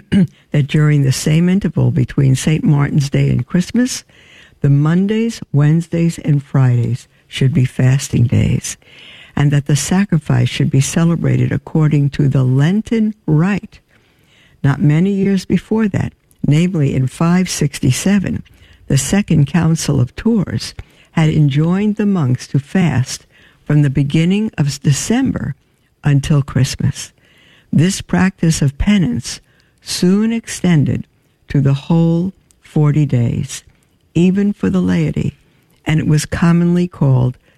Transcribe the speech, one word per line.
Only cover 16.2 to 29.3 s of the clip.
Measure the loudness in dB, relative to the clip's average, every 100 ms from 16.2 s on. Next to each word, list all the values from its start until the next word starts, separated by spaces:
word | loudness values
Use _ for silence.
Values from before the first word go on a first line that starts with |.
| _ -6 0
namely | 2 2 0 0
in | 0 -4
five | -2 0 2 0
sixty-seven, | -2 -4 -2 -2 0 0 0 0 -8 -12 -20 -20 -16 -2
the | -2
Second | 0 -2 2 2 2
Council | 0 0 0 0 -2
of | -2 -2
Tours | 0 0 -2 -6 -8 -16 -20 _ _
had | 0 2
enjoined | 2 2 2 0 0 -2 0
the | 0
monks | 0 0 -2 -2
to | -6
fast | -2 -2 0 0 -4 -8 _ _ -20 _
from | -2 0
the | 2
beginning | 0 0 0 0 0 -2 -2
of | -4 -2
December | -2 -2 0 0 0 -4 -6 -10 _ _ _ _
until | 0 0 2 0
Christmas. | 0 -2 -2 -2 -4 -4 -12 _ _ _ _ _ -8
This | -2 -2 -2
practice | -4 -2 -2 0 -2 0
of | -2 0
penance | 0 2 0 -4 -8